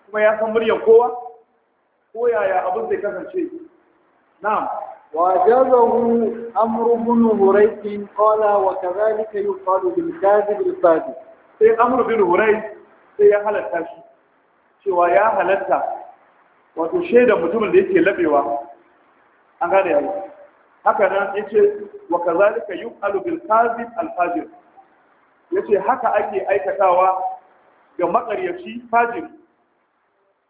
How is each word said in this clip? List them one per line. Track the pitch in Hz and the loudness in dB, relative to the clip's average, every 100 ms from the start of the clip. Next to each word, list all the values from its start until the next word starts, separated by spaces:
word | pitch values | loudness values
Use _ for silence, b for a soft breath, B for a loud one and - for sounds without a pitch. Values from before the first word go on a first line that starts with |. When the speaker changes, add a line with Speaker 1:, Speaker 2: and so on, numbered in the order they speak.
| _ | _
Speaker 1:
kuma | 214 | 0
ya | 214 220 | 0 0
san | 220 | -2
muryar | 226 226 190 220 | -2 -2 0 4
kowa? | 226 240 - - - _ _ _ _ _ _ _ | 6 4 -2 -14 -20 _ _ _ _ _ _ _
Ko | 220 240 | -4 -2
yaya | 220 190 185 - | 0 0 -2 -2
abin | 226 226 | -4 -4
zai | 196 | -4
kasance? | 202 - - 370 - - - _ _ _ _ _ _ _ | -4 -8 -8 -8 -8 -10 -20 _ _ _ _ _ _ _
Na'am. | 202 196 - - - - _ | -4 -2 -4 -8 -12 -16 _
Speaker 2:
وأجازه | 151 180 185 214 247 262 247 226 233 233 233 214 - - 190 | 0 2 4 4 4 4 4 4 2 2 0 0 -4 -6 -2
عمرو | 226 226 240 233 | -2 0 0 0
بن | 233 233 226 202 | 2 2 4 4
هريث | 196 196 214 - 208 208 202 - | 4 6 4 2 -10 -10 -8 0
قال: | 214 214 208 202 190 | 2 4 2 2 0
"وكذلك | 175 180 190 220 220 220 202 | -2 -4 -2 -2 -2 -4 -6
يقال | 202 185 185 190 185 170 | -4 -4 -2 0 0 -2
بالكاذب | 165 - 196 208 208 196 | -4 0 2 4 2 -2
الفاجر." | 180 - 175 160 - - - - _ - | -4 2 2 2 0 -12 -18 -20 _ 2
Speaker 1:
Sai | 220 226 | 4 6
Amr | 247 254 | 2 2
bin | 220 226 | 0 0
Hurayth | 180 180 220 214 - - - _ _ - | 2 2 2 0 -4 -14 -20 _ _ 2
sai | 208 | 4
ya | 208 | 4
halatta | 208 202 - - - | 0 -4 -4 -6 -8
shi, | - - _ _ _ _ _ _ _ | -12 -20 _ _ _ _ _ _ _
cewa | 196 175 175 | -4 0 2
ya | 190 220 | 2 2
halatta, | 190 175 196 190 147 - - - - _ _ _ _ _ 160 | 0 -2 -2 -2 -2 -2 -8 -14 -20 _ _ _ _ _ -8
wato | 160 175 | -4 -4
shaida | - 240 233 185 | 0 4 4 2
mutumin | - 226 202 | -2 -2 2
da | 180 | 2
yake | - 190 | 4 2
laɓewa. | 196 180 160 143 117 117 - - _ _ _ _ _ _ _ _ | 2 0 0 0 0 -6 -10 -18 _ _ _ _ _ _ _ _
An | 170 | 0
gane | 190 180 | 0 2
yayi. | 147 139 - - - - _ _ _ | 0 -2 -6 -10 -16 -20 _ _ _
Haka | 208 220 190 | -2 2 0
nan | 196 196 196 | 0 -4 -6
ya | 214 | -4
ce, | 220 202 - - - - | 2 2 0 -10 -16 -6
"وكذلك | 175 170 165 202 226 - | -4 -2 2 2 0 -6
يقال | 180 233 - 202 202 | -10 -12 -8 -6 -4
بالكاذب | 349 - - 226 233 233 240 170 | -6 -8 0 2 2 -2 -8 -8
الفاجر." | 160 180 180 - - - _ _ _ _ _ _ _ _ _ | -6 -4 -4 -4 -8 -16 _ _ _ _ _ _ _ _ _
Ya | 330 | -6
ce, | 220 196 | 0 0
"Haka | 208 254 226 | 0 -2 -2
ake | 208 - 196 - | -2 -2 -4 -4
aikatawa | 196 - 190 190 180 185 190 - - _ _ _ _ _ - | -2 -2 0 2 2 2 0 -6 -10 _ _ _ _ _ -6
ga | 170 | -2
maƙaryaci | 226 233 196 185 175 220 233 - | -2 -2 -6 -6 -8 -12 -14 -2
fajiri." | 233 240 - - - _ _ _ _ _ _ _ _ _ _ _ | 0 0 -4 -12 -18 _ _ _ _ _ _ _ _ _ _ _